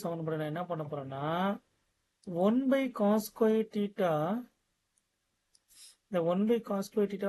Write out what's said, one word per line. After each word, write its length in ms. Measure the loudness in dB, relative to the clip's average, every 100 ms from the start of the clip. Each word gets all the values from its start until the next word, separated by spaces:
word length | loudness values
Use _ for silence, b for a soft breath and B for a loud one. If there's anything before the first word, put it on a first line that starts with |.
சமன்பாடு 360 | -2 -4 -4 -2
நான் 120 | -4
என்ன 120 | -4 -4
பண்ண 140 | -6 -4
போறேன்னா, 340 | -6 -8 -6 -2 0 0 -2 -8 _ _ _ _ _ -8 2 4
ஒன் 160 | 4 4
by 120 | 2 0 0
cos 260 | 2 2 0
square 340 | 0 2 4 0 -2
theta, 380 | -4 0 0 2 0 -2 -6 _ _ _ _ _ _ _ _ _ _ _ _ B B B _
இந்த 120 | -2 0
ஒன் 140 | 2 2
by 100 | 2 0
cos 160 | -4 -2
square 200 | -2 -2
theta 160 | -2